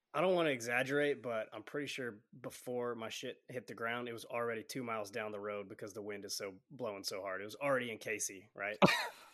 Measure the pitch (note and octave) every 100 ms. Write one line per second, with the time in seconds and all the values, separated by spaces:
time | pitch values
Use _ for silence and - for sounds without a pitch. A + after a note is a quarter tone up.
0 | _ C#3+ F3+ F3+ D#3+ C3 A#2 A#2+ B2+ C#3+
1 | C#3+ C3 B2 A2+ G#2+ A2+ G#2+ D3 C#3 -
2 | B2 G#2+ - C#3 A#2+ - - B2 A#2+ A#2
3 | A2 - B2+ - - B2 G#2+ G#2 A2+ A#2+
4 | A#2+ A2+ - A#2+ A#2 A2+ G#2 - A#2+ A2
5 | G2+ A2+ G#2+ G#2 G#2 G#2 G2+ G#2 A2 G2+
6 | G#2 G2+ G2 - G2+ F#2+ _ C3+ A#2 G2+
7 | G2 G2+ G2 F#2 G#2 - C#3+ C3 A#2+ G#2+
8 | - G#2+ - G2 - - G2+ G#2+ F#3+ -
9 | - - -